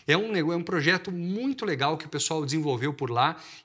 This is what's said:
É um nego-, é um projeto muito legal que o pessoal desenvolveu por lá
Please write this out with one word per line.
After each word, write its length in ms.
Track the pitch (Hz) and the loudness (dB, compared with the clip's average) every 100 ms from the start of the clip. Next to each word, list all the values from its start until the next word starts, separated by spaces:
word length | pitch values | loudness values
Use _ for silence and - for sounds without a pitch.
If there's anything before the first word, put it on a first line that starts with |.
| - | 2
É 100 | 165 | 2
um 140 | 220 | 4
nego-, 220 | 202 156 | 0 2
é 40 | 170 | 0
um 60 | |
projeto 480 | 170 180 147 180 185 | 0 2 4 2 0
muito 540 | 180 170 202 262 269 | -4 -2 -2 -2 -2
legal 320 | 214 135 143 160 | -2 0 0 0
que 80 | 156 | -4
o 20 | |
pessoal 360 | 147 - 160 | -4 0 0
desenvolveu 500 | 143 156 151 123 147 | 0 0 0 0 -2
por 160 | 139 131 | -2 -2
lá 300 | 120 143 165 - - | 2 2 0 -12 -14